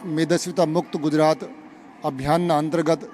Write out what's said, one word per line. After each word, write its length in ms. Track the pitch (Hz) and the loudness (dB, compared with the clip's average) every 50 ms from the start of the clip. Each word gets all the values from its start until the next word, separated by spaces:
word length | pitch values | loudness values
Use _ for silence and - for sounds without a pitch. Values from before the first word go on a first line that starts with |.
| - | -8
મેદસ્વીતા 600 | 180 151 156 165 151 175 165 - 180 170 185 170 | -4 -2 0 0 2 0 0 0 -2 0 0 0
મુક્ત 300 | 156 156 175 165 - - | 2 0 -2 -2 -2 -6
ગુજરાત 400 | 170 143 151 147 156 156 156 156 - - - - - - - - - - - - - - | -4 -2 0 2 4 4 4 2 0 -4 -10 -14 -18 -20 -20 -20 -20 -20 -20 -14 -8 -6
અભિયાનના 540 | 147 131 131 135 143 156 170 175 170 160 147 | -6 -6 -4 0 0 2 2 2 2 2 2
અંતર્ગત 420 | 156 156 147 170 160 156 165 147 151 - | 0 0 -2 0 2 2 0 0 -2 -8